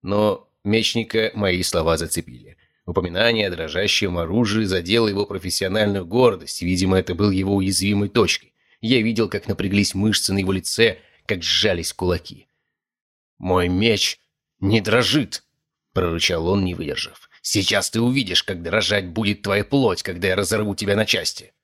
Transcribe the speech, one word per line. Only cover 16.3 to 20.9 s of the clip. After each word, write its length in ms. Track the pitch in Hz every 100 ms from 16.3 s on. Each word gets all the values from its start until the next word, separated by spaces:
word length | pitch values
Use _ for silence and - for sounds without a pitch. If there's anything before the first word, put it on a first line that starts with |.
| 85 82
он, 180 | 101 92
не 80 |
выдержав. 560 | 87 76 69 - - _ _
«Сейчас 480 | - 104 92 104 -
ты 120 | 113
увидишь, 420 | 120 135 104 87
как 180 | - 90
дрожать 460 | 85 104 104 104 90
будет 340 | 85 104 101
твоя 220 | 101 101
плоть, 400 | 101 139 120 90
когда 260 | - 87 95
я 60 | 92
разорву 400 | 95 110 107 98
тебя 200 | 101